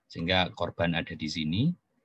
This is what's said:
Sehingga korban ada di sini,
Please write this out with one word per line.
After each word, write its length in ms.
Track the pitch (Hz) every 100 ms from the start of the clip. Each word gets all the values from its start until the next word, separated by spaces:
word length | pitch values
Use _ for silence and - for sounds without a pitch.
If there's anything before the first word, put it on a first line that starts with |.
| _
Sehingga 480 | - 85 92 90
korban 400 | - 85 - 85
ada 240 | 85 85 80
di 100 | 78
sini, 460 | 80 78 87 147 175 _ _